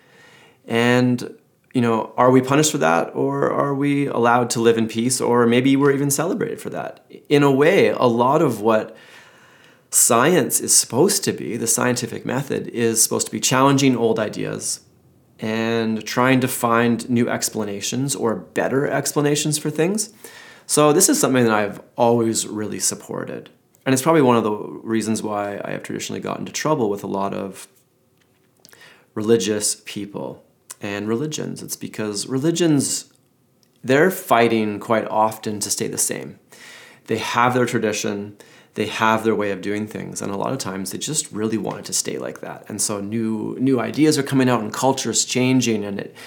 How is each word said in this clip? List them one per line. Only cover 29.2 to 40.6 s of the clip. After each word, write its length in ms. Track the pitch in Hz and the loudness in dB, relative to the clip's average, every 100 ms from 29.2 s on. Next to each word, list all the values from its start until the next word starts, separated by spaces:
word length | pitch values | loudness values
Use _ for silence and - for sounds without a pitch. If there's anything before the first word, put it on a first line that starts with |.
| 107 117 98 104 - - - | 2 2 2 -2 -4 -6 -10
people 580 | 104 101 98 64 - _ _ - - | -12 -10 -10 -12 -14 _ _ -20 -14
and 260 | 104 101 104 | -8 -6 -4
religions. 540 | 117 156 151 92 - | -4 -4 -6 -8 -10
It's 140 | - - | -12 -12
because 500 | 110 - 107 101 104 | -10 -8 -6 -6 -6
religions, 880 | 131 160 170 170 143 92 - - _ _ _ _ _ _ _ | -2 -2 2 2 2 0 -4 -10 _ _ _ _ _ _ _
they're 260 | 120 139 185 | 2 4 4
fighting 720 | 185 - 117 117 113 107 101 | 2 2 4 4 2 0 -4
quite 280 | - 110 - | -2 -2 0
often 520 | 107 110 - 110 107 | 0 0 0 -8 -6
to 100 | 101 | -6
stay 180 | - 107 | -4 -4
the 120 | - | -4
same. 400 | - - 65 - _ - - - - - - | -4 -4 -12 -16 _ -20 -20 -20 -20 -14 -6
They 140 | 110 | -4
have 340 | - 120 123 | -2 2 2
their 140 | 123 120 | 2 0
tradition, 720 | 117 107 104 110 101 104 - - - _ | 0 -2 -2 -4 -6 -10 -16 -20 -20 _
they 140 | 107 107 | -6 -4
have 360 | - 110 110 | 0 2 4
their 120 | 110 101 | 2 0
way 160 | 101 | 0
of 100 | 95 | -4
doing 240 | 98 104 107 | -4 -4 -4
things, 340 | 98 92 - | -8 -10 -8
and 120 | 104 | -6
a 40 | 98 | -4
lot 160 | 113 | -4
of 60 | |
times 320 | 135 | -4